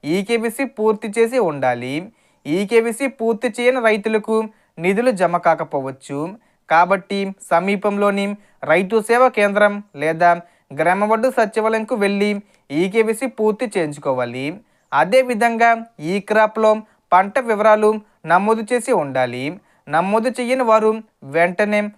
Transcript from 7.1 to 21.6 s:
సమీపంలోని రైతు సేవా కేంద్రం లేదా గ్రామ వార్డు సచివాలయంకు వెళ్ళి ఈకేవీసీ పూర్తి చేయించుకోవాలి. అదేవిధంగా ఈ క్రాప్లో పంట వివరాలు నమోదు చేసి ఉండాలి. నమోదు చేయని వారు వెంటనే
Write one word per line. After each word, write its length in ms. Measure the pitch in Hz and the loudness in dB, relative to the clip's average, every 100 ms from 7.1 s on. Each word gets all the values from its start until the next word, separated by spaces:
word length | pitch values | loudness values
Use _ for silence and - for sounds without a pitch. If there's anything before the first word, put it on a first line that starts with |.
| 202 196 190 - | -6 -6 -8 -2
సమీపంలోని 760 | 170 185 202 208 202 202 202 202 202 _ _ - | 0 0 -2 -2 0 0 0 -4 -8 _ _ 0
రైతు 240 | 160 185 220 208 | 0 2 0 2
సేవా 200 | 233 254 240 | 4 4 4
కేంద్రం 360 | 202 202 208 202 208 139 | 0 4 2 0 -12 -6
లేదా 280 | 151 160 175 170 175 _ _ 135 | -4 2 2 2 -2 _ _ -4
గ్రామ 240 | 165 185 208 | 0 0 2
వార్డు 180 | 226 247 254 | 0 0 0
సచివాలయంకు 560 | 214 226 220 220 214 240 | -2 0 -2 -2 -4 -2
వెళ్ళి 280 | 202 202 208 202 - _ _ 143 | 0 0 -2 -2 -8 _ _ -2
ఈకేవీసీ 480 | 190 214 220 220 269 - | 0 0 0 -2 -6 -2
పూర్తి 280 | 214 208 247 | -2 -2 -4
చేయించుకోవాలి. 720 | 202 156 147 147 131 123 123 139 185 _ _ _ 139 | -4 -4 -4 -4 -2 -4 -6 -8 -10 _ _ _ 0
అదేవిధంగా 680 | 165 254 254 233 233 226 233 226 226 _ 151 | 2 2 2 0 0 4 2 2 -2 _ -6
ఈ 20 | 196 190 | -6 0
క్రాప్లో 400 | 214 214 220 220 214 214 _ _ | 2 2 2 2 2 -2 _ _
పంట 200 | 180 202 233 240 | 2 2 -2 -2
వివరాలు 400 | 208 214 214 214 214 208 _ 160 | 0 4 4 4 0 -6 _ 0
నమోదు 320 | 170 202 226 214 | 2 2 0 0
చేసి 200 | 247 233 226 | -4 0 0
ఉండాలి. 420 | 147 131 127 123 139 180 _ _ - | 0 -2 -2 -2 -8 -10 _ _ -4
నమోదు 360 | 151 180 214 233 247 | -2 0 0 -2 -4
చేయని 260 | 240 262 240 | -4 -2 2
వారు 200 | 220 220 220 214 _ 139 147 | 4 2 -2 -8 _ -6 0
వెంటనే 440 | 175 180 | 0 0